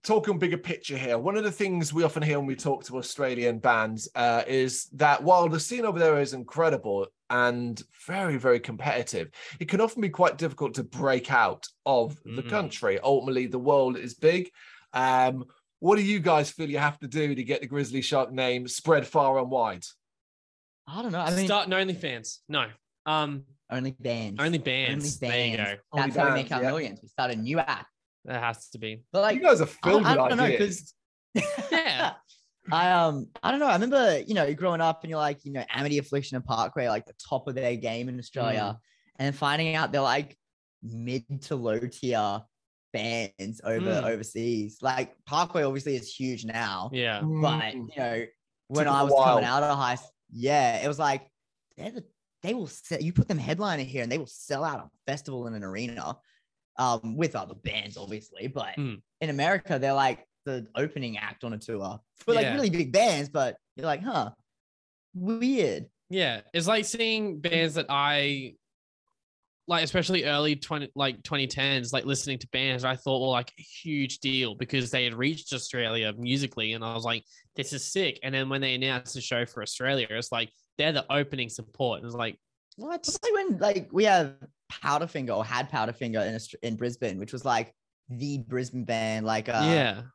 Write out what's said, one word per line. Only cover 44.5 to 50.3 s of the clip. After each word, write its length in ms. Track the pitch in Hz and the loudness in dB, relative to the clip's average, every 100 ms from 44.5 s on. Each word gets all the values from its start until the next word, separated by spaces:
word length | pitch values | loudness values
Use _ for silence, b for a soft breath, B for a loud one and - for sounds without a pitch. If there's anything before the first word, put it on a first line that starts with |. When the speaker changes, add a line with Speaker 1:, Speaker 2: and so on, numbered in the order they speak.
| 113 104 - | -2 -4 -4
Speaker 3:
Like, 360 | 127 131 127 - | -2 -2 -4 -10
Parkway 400 | - 147 170 175 | -4 -2 0 0
obviously 320 | 143 135 147 131 | 0 -2 -4 -4
is 180 | 107 | -6
huge 300 | - 131 123 | -6 -4 -4
now. 460 | 113 113 110 95 101 | -6 -4 -4 -4 -4
Speaker 2:
Yeah. 280 | 135 120 107 | -2 -2 0
Speaker 3:
But, 520 | 156 156 151 131 113 | -2 2 2 2 -2
Speaker 1:
Mm. 140 | 123 113 | -6 -10
Speaker 3:
you 80 | 143 | -6
know, 300 | 120 117 113 _ _ _ _ | -4 -4 -6 _ _ _ _
when 160 | 143 147 | 0 2
Speaker 1:
Took 80 | |
Speaker 3:
I 60 | 139 | 4
Speaker 1:
a 40 | |
Speaker 3:
was 80 | 139 | 6
coming 320 | 139 131 120 | 6 8 6
Speaker 1:
while. 0 | |
Speaker 3:
out 180 | 120 131 | 4 2
of 120 | 147 139 | 2 2
high 180 | 127 | 0
s-, 180 | 127 - _ _ | -2 -8 _ _